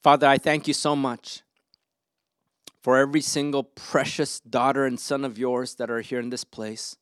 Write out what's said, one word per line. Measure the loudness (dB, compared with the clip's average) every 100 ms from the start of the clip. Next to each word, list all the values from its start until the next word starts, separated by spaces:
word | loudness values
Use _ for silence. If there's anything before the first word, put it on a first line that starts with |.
Father, | 6 6 6
I | 6
thank | 2 0 0
you |
so | -2 0 0
much | 0 -4 -10 -18 _ _ _ _ _ _ _ _ _ _ _ _ -20 _
for | 2 4
every | 4 2
single | 0 -2 0 -2
precious | -4 -12 -2 -2 -2 -2 -4 -6
daughter | -4 0 0 2 -2
and | -2
son | -4 -4 -4
of | -4
yours | -4 -2 -6
that | -8 -6
are | -6
here | -4 -6
in | -6
this | -8
place. | -12 -10 -10 -10 -14 -16